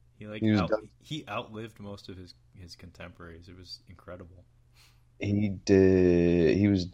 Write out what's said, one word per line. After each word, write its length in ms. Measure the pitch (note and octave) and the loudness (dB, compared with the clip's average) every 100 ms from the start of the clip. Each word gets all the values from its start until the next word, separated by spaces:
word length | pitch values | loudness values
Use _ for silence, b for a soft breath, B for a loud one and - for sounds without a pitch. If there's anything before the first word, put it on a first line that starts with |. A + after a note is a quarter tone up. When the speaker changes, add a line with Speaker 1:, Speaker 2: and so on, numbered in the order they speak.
| _ - | _ -20
Speaker 1:
He, 100 | G#2+ | -16
like, 140 | G#2+ | -4
Speaker 2:
He 100 | A2 | 0
was 100 | G#2+ | 0
Speaker 1:
out-, 80 | A2 | 0
Speaker 2:
done. 200 | G#2+ G#2+ _ | -4 -6 _
Speaker 1:
he 200 | - D3+ - | -14 -14 -10
outlived 500 | G#2+ G#2+ G#2+ A2+ - | -12 -12 -14 -16 -16
most 300 | G2+ G2+ - | -18 -18 -18
of 80 | F#2 | -20
his, 160 | F2+ - _ F#2+ | -20 -20 _ -20
his 200 | F2 - | -20 -20
contemporaries. 720 | F2 E2 E2+ E2+ E2+ E2 F2+ | -20 -20 -20 -20 -20 -20 -20
It 80 | F2+ | -20
was 260 | E2+ - - | -20 -20 -20
incredible. 560 | F2+ - F2+ F2 F2+ _ _ _ b b b _ - | -20 -20 -18 -20 -20 _ _ _ b b b _ -10
Speaker 2:
He 300 | G2+ G2+ G#2 | -2 0 0
did. 1080 | F#2 - F#2+ F#2+ F#2 F2+ F2 F2 F2 D#2+ F#2+ | -2 4 6 6 6 4 4 2 2 2 2
He 100 | G2+ | 2
was, 200 | G2 F2 | 0 -2